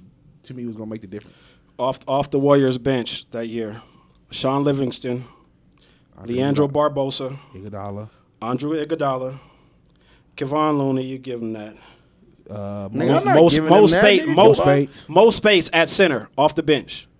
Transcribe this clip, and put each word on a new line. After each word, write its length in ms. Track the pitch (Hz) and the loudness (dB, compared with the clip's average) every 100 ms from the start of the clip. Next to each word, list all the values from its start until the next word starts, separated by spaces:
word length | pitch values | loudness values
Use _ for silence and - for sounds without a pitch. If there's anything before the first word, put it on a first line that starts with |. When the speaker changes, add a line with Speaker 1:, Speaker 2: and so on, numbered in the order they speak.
| - _ _ _ | -20 _ _ _
Speaker 1:
to 100 | - | -20
me, 120 | 123 120 | -14 -12
what's 120 | 110 | -12
gonna 120 | 110 | -12
make 120 | 110 | -12
the 60 | 98 | -12
difference. 280 | 104 - _ _ _ _ - | -16 -16 _ _ _ _ -6
Speaker 2:
Off, 220 | 123 131 - | -4 -4 -4
off 220 | 139 139 | -4 -2
the 100 | 139 | 0
Warriors 380 | 139 143 131 127 | 4 4 4 0
bench 520 | 127 131 110 - - | -2 -2 -4 -10 -12
that 160 | 117 117 | -10 -8
year, 340 | 117 110 107 - _ _ _ _ | -8 -8 -12 -20 _ _ _ _
Sean 320 | - 131 139 | -6 -2 0
Livingston, 600 | 143 139 127 - 127 123 123 _ _ _ _ _ _ _ _ - | 0 0 -2 -4 -6 -8 -10 _ _ _ _ _ _ _ _ -16
Speaker 1:
Andre 180 | 104 123 | -8 -2
Speaker 2:
Leandro 300 | 139 139 143 | 0 0 0
Speaker 1:
Iguodala. 240 | 147 147 | 0 0
Speaker 2:
Barbosa, 460 | 139 135 135 131 139 - | -2 -4 -6 -8 -12 -18
Speaker 1:
Iguodala. 560 | 95 101 101 101 101 110 _ _ _ | -20 -16 -12 -10 -12 -14 _ _ _
Speaker 2:
Andrew 440 | 117 123 147 160 151 | -6 -4 -4 -6 -6
Iguodala, 540 | 160 139 131 131 135 - _ _ _ _ _ _ _ _ - | -4 -4 -4 -6 -12 -20 _ _ _ _ _ _ _ _ -10
Kevon 400 | 135 151 156 147 | -4 -2 0 0
Looney, 260 | 139 131 | 0 -2
you 140 | 131 131 | -4 -10
give 240 | 127 120 | -10 -8
him 100 | 113 | -8
that. 220 | 110 107 104 - _ _ _ _ _ - | -8 -12 -18 -20 _ _ _ _ _ -16
Speaker 1:
Uh, 380 | 104 101 101 98 | -12 -10 -10 -8
Speaker 3:
Nigga, 40 | |
Speaker 2:
Mo, 240 | 135 - - | -4 0 0
Speaker 3:
I'm 80 | 403 | 4
not 100 | 151 | 6
Speaker 2:
Mo, 140 | 170 | 6
Speaker 3:
giving 200 | 156 156 | 4 4
Speaker 2:
Mo 60 | 190 | 6
Speaker 3:
him 60 | 202 | 6
that, 60 | 175 | 6
Speaker 2:
Spate, 220 | - - | 4 4
Speaker 3:
nigga. 120 | 156 156 | 2 4
Speaker 2:
Mo, 80 | 220 | 6
Speaker 1:
Mo 80 | |
Spates. 560 | - 139 139 139 - - | 6 4 2 0 -8 -2
Speaker 2:
Mo 200 | 170 226 | 4 4
Spates 400 | - 214 190 - | 4 2 2 2
at 160 | 165 160 | 0 2
center, 400 | - 180 120 - - | 2 2 0 -4 0
off 180 | 147 156 | 0 0
the 80 | |
bench. 440 | 147 139 - - - | 0 -2 -2 -14 -18